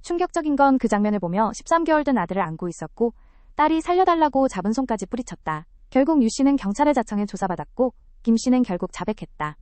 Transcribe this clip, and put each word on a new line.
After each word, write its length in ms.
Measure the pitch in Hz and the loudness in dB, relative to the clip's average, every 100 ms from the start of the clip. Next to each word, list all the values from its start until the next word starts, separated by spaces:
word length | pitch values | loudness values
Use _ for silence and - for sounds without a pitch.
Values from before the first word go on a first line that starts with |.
충격적인 540 | - 349 349 339 302 277 | -4 -4 -2 -2 -2 2
건 220 | 277 262 | 4 4
그 100 | 220 | 2
장면을 320 | 208 208 208 | 0 0 0
보며 320 | 170 185 220 | -2 0 -2
십삼 300 | - - 339 | -4 -2 0
개월 200 | 320 302 | 2 2
된 140 | 294 247 | 2 0
아들을 240 | 170 185 | 0 -2
안고 260 | 175 160 180 | -4 -4 -8
있었고, 460 | - 160 - 233 - - - - - | -8 -14 -4 -4 -4 -20 -20 -16 0
딸이 260 | 302 320 | 0 2
살려달라고 680 | 339 359 370 339 302 262 269 | 0 2 4 4 2 2 0
잡은 220 | 190 185 | 0 -2
손까지 320 | 226 262 185 185 | -2 -2 -4 -4
뿌리쳤다. 580 | 240 240 - - 156 - - - | -8 -10 -10 -8 -8 -10 -20 -2
결국 320 | 262 277 311 | 2 4 4
유씨는 360 | 226 - 277 277 | 2 2 2 2
경찰에 360 | 196 208 294 | -2 0 2
자청해 320 | 269 220 208 208 | 2 -2 -4 -4
조사받았고, 680 | 190 190 170 147 - 254 - - - | -4 -6 -6 -8 -2 -2 -2 -20 -8
김씨는 400 | - 226 254 254 | 0 0 2 0
결국 280 | 247 180 180 | 0 -2 -6
자백했다. 640 | - 180 214 170 - 151 151 | -6 -8 -8 -12 -10 -10 -10